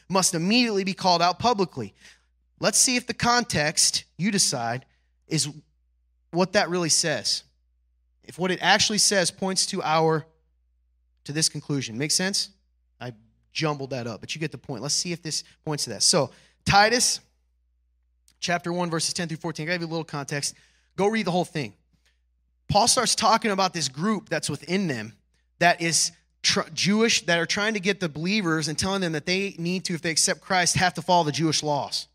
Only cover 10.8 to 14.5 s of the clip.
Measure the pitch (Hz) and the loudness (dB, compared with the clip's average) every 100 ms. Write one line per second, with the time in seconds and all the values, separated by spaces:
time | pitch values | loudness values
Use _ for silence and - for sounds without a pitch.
10.8 | _ _ _ _ - 147 160 151 - 143 | _ _ _ _ -8 -2 -2 -2 -4 -4
11.8 | 117 110 156 - 185 202 - _ _ _ | -4 -4 -2 -2 -2 -2 -6 _ _ _
12.8 | _ - 123 - _ _ _ - 156 147 | _ -16 -14 -14 _ _ _ -4 -4 -4
13.8 | 131 131 117 98 - 156 156 | -6 -8 -8 -10 -10 -8 -8